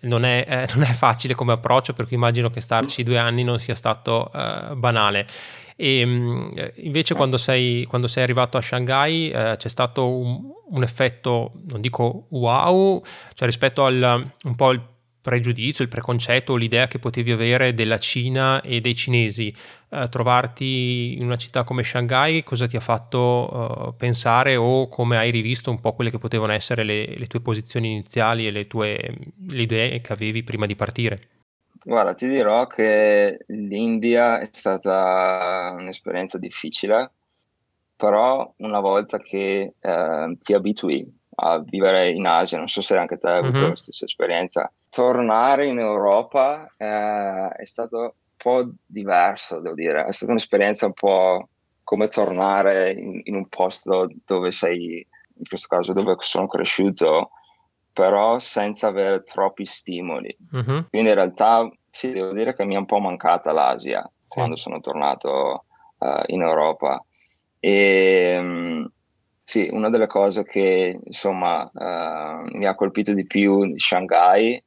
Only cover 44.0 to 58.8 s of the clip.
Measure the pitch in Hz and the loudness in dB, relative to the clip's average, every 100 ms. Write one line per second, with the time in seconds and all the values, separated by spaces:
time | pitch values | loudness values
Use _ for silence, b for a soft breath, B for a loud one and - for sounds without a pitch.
44 | - - 95 85 92 85 - _ _ - | -10 -4 -2 -2 -2 -4 -4 _ _ 0
45 | 123 123 120 110 127 139 143 123 110 104 | 2 2 2 4 4 4 2 0 0 2
46 | 101 101 117 139 131 151 156 _ 107 107 | 4 4 2 2 2 0 -10 _ -4 -2
47 | 104 104 101 95 95 - 104 - 117 117 | -2 -2 -2 -4 -6 -8 -14 -8 -6 -4
48 | 117 - _ _ 123 127 123 - _ 107 | -6 -8 _ _ 2 2 0 -8 _ -10
49 | 98 90 90 110 - 85 85 82 82 76 | 2 4 4 2 -8 -8 -6 -4 -2 0
50 | 57 98 - 117 - 98 101 104 104 92 | -2 -4 -2 -2 2 2 2 2 -2 0
51 | 101 95 92 92 - _ _ _ - 95 | 2 4 4 2 -2 _ _ _ -4 0
52 | 107 - 98 90 98 98 98 95 92 95 | 0 2 0 2 2 4 4 4 2 0
53 | 98 90 - 98 95 - 92 - - 92 | -8 -10 -6 -6 -6 -2 -2 -2 0 0
54 | 92 - _ 92 90 - 87 87 85 85 | 0 -4 _ -2 0 0 0 -2 -4 -10
55 | - b b _ - 90 - 90 85 98 | -14 b b _ -12 -10 -2 -2 0 0
56 | 98 90 - 90 98 90 - - 98 90 | 2 0 0 -2 -2 -2 -2 0 0 2
57 | 82 78 - b b b b _ _ - | 4 4 0 b b b b _ _ 2
58 | 95 101 110 120 - - 101 104 | 4 4 4 2 -2 -2 -2 0